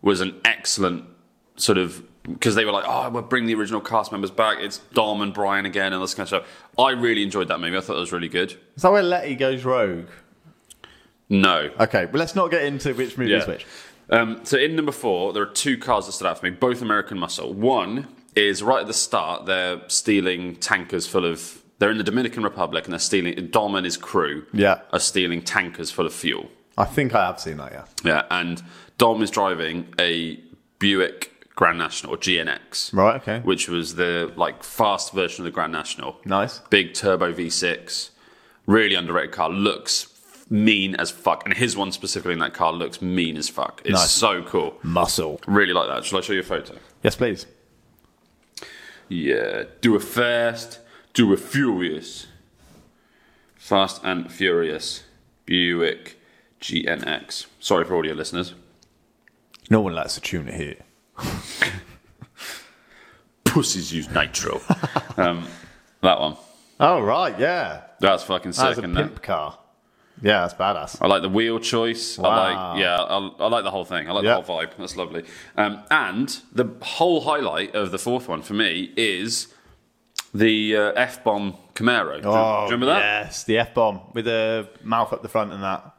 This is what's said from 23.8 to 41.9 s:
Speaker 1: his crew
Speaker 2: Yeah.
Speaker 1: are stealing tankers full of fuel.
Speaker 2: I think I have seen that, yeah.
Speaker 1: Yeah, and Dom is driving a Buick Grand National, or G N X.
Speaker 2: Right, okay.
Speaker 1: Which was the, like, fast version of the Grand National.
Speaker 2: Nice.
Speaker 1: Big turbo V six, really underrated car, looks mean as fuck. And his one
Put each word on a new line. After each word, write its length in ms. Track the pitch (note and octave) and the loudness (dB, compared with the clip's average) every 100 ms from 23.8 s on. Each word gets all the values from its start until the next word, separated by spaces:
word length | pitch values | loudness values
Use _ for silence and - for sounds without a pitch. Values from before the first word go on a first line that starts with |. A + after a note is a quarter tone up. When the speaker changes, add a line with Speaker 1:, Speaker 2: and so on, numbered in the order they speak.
| F2+ | -4
Speaker 1:
his 100 | - | -8
crew 500 | - G2 D#2 D2 - | -4 -2 0 -4 -6
Speaker 2:
Yeah. 280 | G2+ G2 F#2 - | 2 4 4 0
Speaker 1:
are 80 | F2+ | -2
stealing 420 | - F#2+ F2+ E2+ | 0 0 0 -2
tankers 480 | E2+ G#2+ F2+ E2+ D#2+ | 0 -2 -2 -6 -10
full 140 | - E2 | -4 -4
of 80 | |
fuel. 360 | - E2 G#1+ - - _ - | -2 -4 -4 -8 -18 _ -2
Speaker 2:
I 60 | G2+ | 0
think 300 | - C3+ A#2 | 0 2 2
I 100 | F#2 | 0
have 120 | F#2 | -2
seen 180 | - D2+ | -10 -10
that, 140 | C2 | -12
yeah. 120 | C#2+ - - | -16 -14 -4
Speaker 1:
Yeah, 200 | F2 D2+ - | 0 0 0
and 320 | F2+ F2 E2+ - - - _ | -2 -2 -6 -10 -20 -20 _
Dom 240 | A#2 A2 | 4 4
is 100 | G#2+ | 0
driving 640 | - G2 F2 D#2+ E2+ E2 - | 2 0 0 -4 -4 -6 0
a 380 | F2 E2+ E2 - - - _ _ | 0 0 -4 -8 -18 -20 _ _
Buick 520 | G2+ G2 F2 - - _ - - | 2 4 2 -2 -14 _ -16 4
Grand 220 | F2 E2+ | 4 4
National, 360 | D#2 - D2+ | -2 -6 -8
or 40 | - | -4
G 220 | F#2 F2 | 0 0
N 100 | D#2+ | 0
X. 440 | C2+ - - - | -6 -6 -8 -2
Speaker 2:
Right, 220 | G2 G2+ C3 | 4 4 4
okay. 180 | - A2 | -2 -4
Speaker 1:
Which 300 | A2+ F2+ - | 0 0 0
was 260 | F2 D#2+ E2+ | -2 -4 -2
the, 360 | F2 E2+ E2 E2+ | 0 0 -2 0
like, 280 | E2 - | -2 -2
fast 500 | - - G#2+ G2 - | -14 0 2 2 -2
version 300 | F#2+ F2 - | -2 -2 -4
of 20 | F2 | -8
the 60 | |
Grand 200 | F2 D#2+ | -4 -4
National. 460 | D#2+ D2+ - C2 - G2 | -4 -6 -8 -10 -10 -2
Speaker 2:
Nice. 340 | G2 A2 - - | 0 0 -6 4
Speaker 1:
Big 240 | G2+ F2 | 4 4
turbo 380 | - G2+ F#2 F2 | 0 2 4 2
V 180 | E2 E2+ | -2 -4
six, 600 | - F2+ - - - - _ _ _ _ _ - | 0 0 -2 -6 -8 -8 _ _ _ _ _ 4
really 300 | G#2+ G#2+ F#2 | 4 6 2
underrated 360 | E2+ F2 C#2+ | 2 0 -2
car, 180 | - E2 | -2 -2
looks 580 | F#2 G2+ - - - - _ - - - | 2 0 0 -2 -4 -4 _ -20 -20 -2
mean 460 | G#2+ G#2+ G#2+ F#2+ F#2 | 2 4 4 2 -2
as 140 | G2+ | -4
fuck. 320 | - - E2 - | 0 0 0 -2
And 80 | A2 | 0
his 220 | B2 G2 | 0 2
one 140 | F#2+ | -2